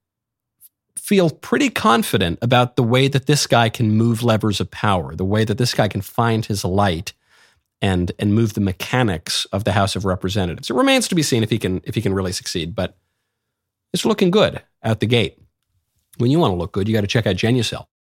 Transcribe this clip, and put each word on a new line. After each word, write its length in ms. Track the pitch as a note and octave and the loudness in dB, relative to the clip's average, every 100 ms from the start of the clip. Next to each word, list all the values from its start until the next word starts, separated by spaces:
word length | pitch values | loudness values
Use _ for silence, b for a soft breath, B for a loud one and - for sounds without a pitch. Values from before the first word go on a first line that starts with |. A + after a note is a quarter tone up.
| _ _ _ _ _ _ - _ _ - | _ _ _ _ _ _ -20 _ _ -14
feel 320 | - G3+ E3+ | 2 4 4
pretty 400 | - - B3 C#4 | 0 -2 0 0
confident 640 | - G#3+ A#3 G#3 A2+ F2 E2+ | 2 2 2 2 0 0 -2
about 320 | B2 B2 B2 | 2 4 2
the 80 | - | 0
way 240 | A#2 B2+ C#3 | 2 2 2
that 200 | C#3 - | 0 0
this 200 | C#3+ - | 0 2
guy 220 | B2 A2+ | 2 2
can 240 | - A2 | 0 0
move 320 | G#2+ A#2 A2+ | 2 2 0
levers 360 | A#2+ G#2+ A2 G2+ | 0 2 0 -2
of 80 | F#2+ | -6
power, 420 | - G#2+ F#2+ D2 | -2 0 0 -2
the 100 | E2 | -6
way 200 | F#2+ G#2+ | -2 0
that 120 | A2 G2+ | 0 0
this 160 | B2 | 0
guy 140 | - G#2+ | 0 0
can 140 | G2+ | -2
find 460 | - - A2+ A2+ - | -6 -2 0 0 -2
his 180 | G2 | -4
light 480 | F#2 F#2+ G2+ E2 - - b b b b _ _ | -2 0 0 0 -8 -16 b b b b _ _
and, 300 | G2+ F#2 F2 - | -2 0 -2 -2
and 160 | G#2 | 0
move 200 | G#2 A#2 | 2 0
the 60 | A2 | 0
mechanics 840 | G2 F2+ - B2+ A#2 E2 - - - | -4 -4 -4 0 0 -2 -4 -6 -4
of 100 | G2 | -4
the 80 | - | -2
House 240 | G#2 G2 | 0 0
of 100 | F#2+ | -2
Representatives. 640 | G2 F2+ F#2 G#2 F2 D2 - | -4 -4 -4 -2 -4 -6 -4
It 60 | |
remains 320 | E4+ C4+ C4 - | 0 2 2 0
to 80 | |
be 80 | F3 | -2
seen 220 | C#3+ A#2 | 0 0
if 60 | G#2+ | 0
he 100 | A2+ | -2
can, 200 | F2+ F#2 | -2 -4
if 100 | - | -4
he 80 | - | -4
can 100 | G2+ | -2
really 200 | G2 F#2 | -2 -4
succeed, 420 | F2+ - F2 D#2+ | -6 -8 -6 -6
but 220 | G#2 F2+ - _ _ _ _ _ _ _ _ _ | -6 -8 -8 _ _ _ _ _ _ _ _ _
it's 120 | F#3 | -4
looking 280 | A3+ G#3+ F#3 | -2 2 2
good 280 | G#3 A2+ C#2+ _ _ | 4 2 -2 _ _
out 160 | A2+ A2 | -4 -2
the 80 | G#2 | 2
gate. 320 | A#2+ F2 - _ _ _ _ _ _ _ - | 2 0 -6 _ _ _ _ _ _ _ -2
When 140 | A#2+ | 2
you 80 | D3+ | 4
want 100 | C#3+ | 2
to 60 | F2+ | 0
look 160 | E2 | -4
good, 160 | G2+ G#2 | -4 0
you 60 | |
gotta 120 | A2 G2+ | 0 0
check 220 | A#2+ G#2 | 0 0
out 80 | F#2 | 0
Genucel. 500 | A2 B2+ G#2+ - - _ _ | 0 0 -2 -8 -14 _ _